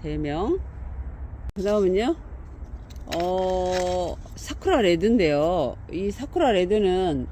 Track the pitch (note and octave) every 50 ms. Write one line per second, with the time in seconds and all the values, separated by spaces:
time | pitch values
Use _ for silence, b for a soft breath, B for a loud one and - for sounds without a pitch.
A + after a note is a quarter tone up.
0 | - D3+ D3+ D3+ D3+ C#3+ D3 E3 G3+ C4 F4+ F#4+ - - - - - - - -
1 | - - - - - - - - - - - G#3 F#3 G3+ G#3 G#3 G3 F3+ F#3 G3+
2 | A#3 C#4+ E4 - - - - - - - - - - - - - - - - -
3 | - - - E3+ F3 F3+ F#3 F#3 F#3 F#3 F#3 F#3 F3+ F3+ F#3 F#3 F3+ F3+ F3+ F3+
4 | F3+ D#3 - - - - - - - - D4 - - F#4+ F#4 C4+ G#3 F3 F3 D#3+
5 | F#3+ A3+ A#3 A3+ E3+ D3+ D3 D3 D#3 E3+ F#3 E3+ C#3 A#2 - - - - - F3
6 | G3 G3+ G3+ - C4+ - - F4+ D#4+ B3+ G#3 F3+ F3+ F3+ G#3 G#3+ G3+ F#3 F3+ F#3
7 | F#3 F3 D3 C3 B2 -